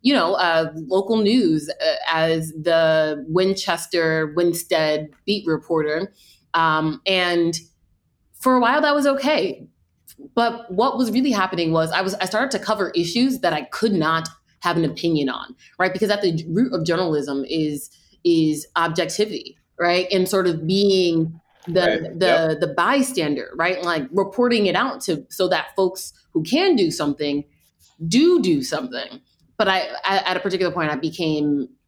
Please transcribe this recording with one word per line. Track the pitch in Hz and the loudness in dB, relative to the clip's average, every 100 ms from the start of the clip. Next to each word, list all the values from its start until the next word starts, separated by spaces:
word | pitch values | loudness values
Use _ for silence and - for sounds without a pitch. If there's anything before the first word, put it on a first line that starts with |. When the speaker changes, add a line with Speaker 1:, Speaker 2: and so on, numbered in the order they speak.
Speaker 1:
you | 247 | 2
know, | 277 170 | 2 2
uh, | 202 175 165 160 156 160 | 2 2 2 0 -6 -2
local | 185 196 220 | -2 2 2
news, | 208 247 185 156 151 | 4 4 4 0 -2
uh, | - 160 151 - | -4 -2 -2 -2
as | 160 160 160 160 | 0 2 0 -2
the | 156 156 165 160 160 156 147 147 | -6 0 4 4 4 2 -2 -2
Winchester, | 170 190 196 - 170 - 175 160 160 156 | 0 2 0 -2 -4 -2 0 2 0 0
Winstead | 151 175 170 - 165 156 151 151 _ - | 0 0 0 -2 0 2 0 -4 _ -4
beat | 208 160 | -2 0
reporter. | 156 - 165 151 151 190 _ _ _ _ | -4 0 -2 0 -2 -6 _ _ _ _
Um, | 170 165 156 160 151 - | 0 2 2 -2 -4 -2
and | 185 180 175 170 165 - _ _ _ _ _ _ - | 0 2 0 0 -2 -12 _ _ _ _ _ _ -4
for | 262 | 2
a | 254 | 2
while, | 240 285 | 4 2
that | 302 | 2
was | 294 277 | 2 2
okay. | 269 277 302 196 - - _ _ _ - - - | 0 0 0 -2 -6 -16 _ _ _ -20 -20 -6
But | - 233 233 - | 0 0 -2 -6
what | 185 254 262 | 0 0 0
was | 240 | 0
really | 220 277 | 0 2
happening | 208 185 180 165 | 0 0 0 0
was | 160 160 | 0 0
I | 165 | 0
was, | 190 | -2
I | 196 | -4
started | 185 214 262 | -4 -2 -2
to | 240 | -4
cover | - 214 185 | -2 -2 0
issues | 170 170 233 262 254 | -2 -2 0 0 0
that | 175 | -2
I | 156 | -2
could | 135 - 220 | -6 -2 0
not | 190 156 165 160 - _ _ | 2 2 0 -4 -14 _ _
have | 175 170 | -2 0
an | 156 | -2
opinion | - 170 156 135 | -2 -2 0 -2
on, | 120 - - - - | -6 -12 -20 -20 -4
right? | 185 | -2
Because | 185 208 | 0 0
at | 202 | 0
the | 196 160 160 | 0 -2 -2
root | 165 254 | 0 0
of | 175 160 | 0 -2
journalism | 170 180 151 139 139 131 | 0 0 -2 -2 -6 -4
is, | 160 151 147 - _ _ _ | -2 -2 -4 -12 _ _ _
is | 175 165 156 151 - - | 2 4 4 0 -4 -2
objectivity, | 165 160 165 - 214 - - - _ _ | -2 0 -4 -2 -2 -4 -12 -20 _ _
right? | 175 180 185 | 0 2 2
And | 190 185 | 0 2
sort | 196 185 | 2 0
of | 160 156 | 0 0
being | 190 202 190 175 165 160 165 _ _ - | 2 4 4 2 0 -2 -6 _ _ -2
the, | 160 | 0
Speaker 2:
Right. | 180 - 160 170 | 2 0 -6 -2
Speaker 1:
the, | 180 | 2
Speaker 2:
Yep. | 165 160 151 | 2 2 0
Speaker 1:
the | 170 | -2
bystander, | - 180 277 262 - 151 143 - 156 | 0 2 2 0 0 -2 -2 -6 -2
right? | 170 185 | -2 0
Like, | 175 165 131 | -2 -2 -2
reporting | 180 196 - 247 233 208 | -2 -2 0 2 4 2
it | 175 | 2
out | 254 - | -2 -4
to, | - 156 - | -4 -4 -6
so | - 180 | -4 0
that | 175 - | 0 -2
folks | - 190 185 - _ _ | 0 -2 -2 -14 _ _
who | 165 | -6
can | 160 277 381 277 | 0 2 2 2
do | 170 | 2
something | 147 147 139 147 143 143 _ _ _ _ _ 165 | 0 -4 -2 -2 -4 -6 _ _ _ _ _ 0
do | 226 330 359 | 4 6 4
do | 185 151 | 4 0
something. | 131 151 127 123 - - _ _ _ - | 0 -6 -6 -10 -12 -16 _ _ _ -2
But | 196 | 0
I, | 190 156 - | 0 -2 -6
I, | 190 196 | -2 0
at | - 180 | 0 -2
a | |
particular | 190 180 180 | -2 -2 -2
point, | 160 156 | 0 -2
I | 151 | -2
became | 160 160 165 151 147 143 131 _ | -4 -2 -2 0 0 0 -4 _